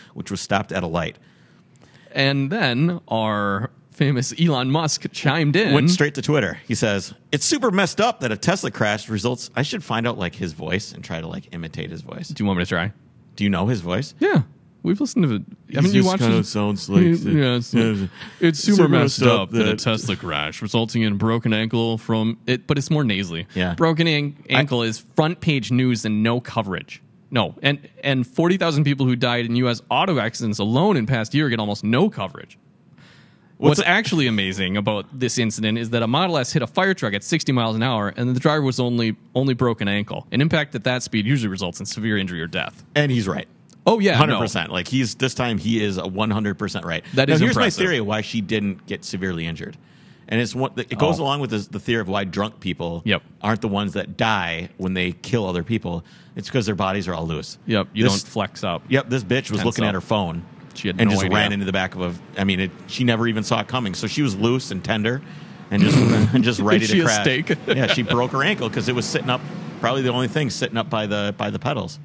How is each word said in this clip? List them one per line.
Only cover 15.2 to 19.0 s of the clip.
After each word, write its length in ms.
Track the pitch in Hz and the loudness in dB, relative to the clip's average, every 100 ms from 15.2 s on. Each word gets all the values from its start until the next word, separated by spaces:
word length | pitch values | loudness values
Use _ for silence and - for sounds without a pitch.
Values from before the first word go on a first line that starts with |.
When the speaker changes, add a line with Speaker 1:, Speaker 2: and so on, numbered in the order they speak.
| 156 | 0
Speaker 2:
to 100 | 104 | 0
it. 60 | |
I 380 | - - - 135 | -6 -16 -6 0
Speaker 1:
He 20 | |
Speaker 2:
mean, 40 | 175 | 4
you 80 | 196 | 6
Speaker 1:
just 60 | 185 | 4
Speaker 2:
watch 120 | 185 | 4
Speaker 1:
kinda 180 | 117 113 | 4 2
Speaker 2:
it. 80 | - | 2
Speaker 1:
sounds 420 | 104 104 101 - | 0 0 -2 2
like 140 | 101 | 4
Speaker 2:
Yeah, 120 | 175 170 | 6 4
Speaker 1:
the, 160 | 156 | 2
Speaker 2:
yeah, 240 | 156 131 123 | 2 4 2
it's, 180 | 117 | 0
Speaker 1:
yeah, 340 | 120 113 104 95 - - - | 2 2 2 -2 -8 -16 0
Speaker 2:
it's 200 | 170 147 | 2 2
super 160 | - 202 | 4 6
Speaker 1:
super 100 | 156 | 6
Speaker 2:
messed 300 | 135 | 6